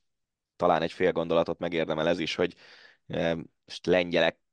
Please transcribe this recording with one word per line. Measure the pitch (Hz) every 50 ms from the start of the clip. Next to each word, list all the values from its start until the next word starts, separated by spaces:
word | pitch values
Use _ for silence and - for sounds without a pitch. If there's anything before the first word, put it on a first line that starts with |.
| _ _ _ _ _ _ _ _ _ _ _
Talán | - 85 87 85 78
egy | 82 82
fél | - - 92 87
gondolatot | 82 85 82 85 82 82 85 85 85 -
megérdemel | 87 85 85 80 80 85 78 78 78 85
ez | 87 90
is, | 80 78 -
hogy, | - 90 87 - _ - - - - - - _ _ _
ö, | - 80 80 85 85 85 82 - - _ _ _
most | - - - -
lengyelek | 87 90 90 87 87 85 82 82 82 - _ _ _